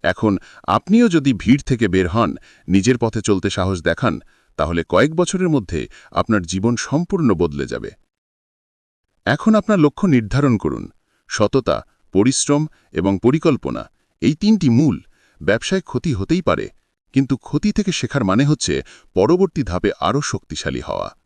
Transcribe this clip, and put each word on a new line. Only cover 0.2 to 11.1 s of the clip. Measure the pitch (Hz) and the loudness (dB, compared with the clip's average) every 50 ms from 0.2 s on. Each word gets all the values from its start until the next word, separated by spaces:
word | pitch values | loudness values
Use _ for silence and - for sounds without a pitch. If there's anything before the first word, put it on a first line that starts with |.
| - 107 98 90 - - - - - - | 0 0 0 0 -4 -12 -20 -16 -4 -2
আপনিও | 92 113 - - 196 233 240 226 | -2 -2 0 2 2 4 4 4
যদি | 170 160 135 139 127 | 2 2 2 2 -2
ভিড় | 90 - - 127 143 - | 0 2 2 2 2 2
থেকে | - 139 113 117 98 | -2 -2 0 0 0
বের | 87 95 92 85 | 2 2 0 0
হন, | 82 117 117 80 - - _ _ _ _ _ - | 0 0 0 0 -2 -8 _ _ _ _ _ 0
নিজের | 90 98 92 117 131 120 | 0 2 4 2 0 2
পথে | 120 113 - 113 104 | 0 -2 -4 -4 0
চলতে | - 104 95 - 101 | 0 0 0 0 -4
সাহস | - - 92 95 98 90 76 | -2 -2 -2 -2 -2 -2 -2
দেখান, | 85 82 - - 117 78 - - _ _ _ _ _ _ - | -2 -2 0 -2 -4 -4 -4 -10 _ _ _ _ _ _ -4
তাহলে | 76 76 87 82 80 _ | -4 -2 -2 -4 -2 _
কয়েক | - 90 117 151 160 | 2 2 2 2 2
বছরের | 165 180 - - 185 185 175 | -2 -2 -2 0 -2 -2 0
মধ্যে | 156 139 101 - 87 78 60 - - - - - | 0 0 -2 -2 -8 -8 -8 -8 -14 -20 -20 -8
আপনার | - - 92 - 113 104 87 | -4 -4 -2 0 0 -2 -2
জীবন | 80 85 95 95 117 123 | -2 -4 -2 0 -2 -2
সম্পূর্ণ | 117 - - 131 151 175 - - 185 160 120 98 | -2 -4 -4 -2 -2 -2 -2 -2 0 2 2 2
বদলে | 80 87 82 73 69 67 | 2 0 -2 -2 -6 -8
যাবে। | 58 60 58 52 50 - _ _ _ _ _ _ _ _ _ _ _ _ _ _ _ _ _ _ _ _ _ _ _ _ _ _ | -8 -8 -10 -10 -12 -16 _ _ _ _ _ _ _ _ _ _ _ _ _ _ _ _ _ _ _ _ _ _ _ _ _ _
এখন | - 131 - - 220 214 | -2 -2 0 2 2 2
আপনার | 214 - - 214 196 | 2 2 2 2 4
লক্ষ্য | 151 147 - - - | 4 2 2 0 0
নির্ধারণ | 190 147 123 110 101 101 135 143 143 120 | 2 2 2 2 0 -2 0 2 2 2
করুন। | 98 - 80 65 55 50 50 _ _ _ _ | 2 0 -4 -4 -4 -10 -14 _ _ _ _